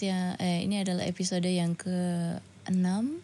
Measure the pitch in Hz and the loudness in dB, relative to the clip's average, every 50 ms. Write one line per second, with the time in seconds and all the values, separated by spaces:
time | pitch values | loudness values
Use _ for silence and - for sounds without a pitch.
0 | 202 190 185 185 180 180 - - 190 180 175 175 190 190 208 202 190 190 180 180 | -2 0 0 0 0 -2 -2 0 0 0 2 2 0 0 0 0 0 0 0 0
1 | - - 175 - 185 185 190 180 175 180 180 175 170 170 170 - - 180 185 180 | 0 -2 -2 -2 -2 -2 0 0 2 2 2 2 2 0 0 -2 -2 -2 0 0
2 | 180 180 175 170 170 170 170 - - - - - - - 185 185 180 180 185 208 | 0 0 0 0 -2 -2 -4 -6 -8 -14 -20 -10 -4 0 2 4 4 4 2 2
3 | 233 277 311 349 | 0 -2 -2 -6